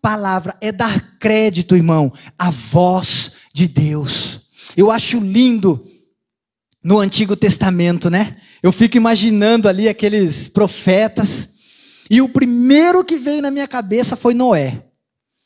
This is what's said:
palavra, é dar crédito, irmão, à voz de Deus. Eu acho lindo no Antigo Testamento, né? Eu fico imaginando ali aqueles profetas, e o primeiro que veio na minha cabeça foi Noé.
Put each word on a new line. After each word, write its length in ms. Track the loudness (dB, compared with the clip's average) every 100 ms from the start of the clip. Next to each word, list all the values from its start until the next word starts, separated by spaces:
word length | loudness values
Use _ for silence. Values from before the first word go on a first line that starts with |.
palavra, 540 | -4 -4 -4 -6 -6 -10
é 100 | -10
dar 480 | -6 -4 -4 -8 _
crédito, 580 | 0 2 0 -2 2 2
irmão, 360 | 4 2 0 -4 -20 -4
à 120 | -4
voz 840 | -4 -2 0 2 0 -2 -6 -6 -14 _
de 120 | -2 0
Deus. 760 | 0 -2 -2 -6 -6 -8 -12 _ _ -6 2
Eu 140 | 2
acho 280 | 2 -2 -4
lindo 680 | 0 2 2 2 0 -2 -8 _ _ _ _ _ _ _ _ _
no 160 | 0 0
Antigo 380 | 0 -2 -2 0
Testamento, 760 | 0 0 -2 0 0 0 -2
né? 260 | -2 -2 -8 _ _
Eu 100 | -2
fico 240 | 2 2 4
imaginando 720 | 2 2 0 2 2 4 2
ali 200 | 2 -2
aqueles 600 | 0 -2 0 0 -2 -4
profetas, 1000 | 0 0 0 0 2 0 -2 -4 -4 -12 _ _ _ -20 -20 0
e 100 | 2
o 80 | 2
primeiro 760 | 0 0 2 4 4 4 2
que 120 | 0 -4
veio 240 | -4 -4
na 100 | -4
minha 180 | -6 -6
cabeça 480 | -8 -4 -2 -2 -2
foi 180 | 0
Noé. 500 | 2 2 2 0 -6 _ _ _ _ _ _